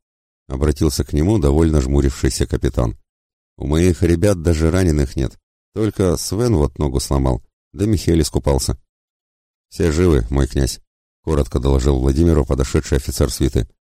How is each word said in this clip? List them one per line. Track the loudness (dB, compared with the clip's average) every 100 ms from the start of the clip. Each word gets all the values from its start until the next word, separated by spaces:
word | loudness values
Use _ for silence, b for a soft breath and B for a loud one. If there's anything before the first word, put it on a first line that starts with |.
| _ _ _ _ -12
обратился | -2 0 2 0 0
к | -2
нему | -2 0 2
довольно | 2 2 2 2
жмурившийся | 2 2 0 0 -2 -2 -4
капитан. | -2 -2 -2 -4 -4 _ _ _ _ _ -10
«У | -2
моих | 2 2 2
ребят | 2 2 2 0
даже | 0 0 2
раненых | 2 2 0 -2 -2
нет, | -6 -6 _ _ _
только | -6 -4 0 -2 -2
Свен | -4 -2 0 2
вот | 0 0
ногу | -2 -2
сломал, | -2 0 0 -2 -6 _ _
да | -4 -2
Михель | 0 2 2
искупался». | 2 -2 0 -2 -2 -6 _ _ _ _ _ _ _ _ _
«Все | -2 0
живы, | 2 4 2 2
мой | 0 0
князь», | 0 -4 -4 _ _ _ _
коротко | -4 -2 -2 -2
доложил | 0 2 2 2
Владимиру | 0 2 2 2
подошедший | 0 -2 -2 -2 -2 -4
офицер | -2 -2 -2
свиты. | 0 -2 -2 -4 _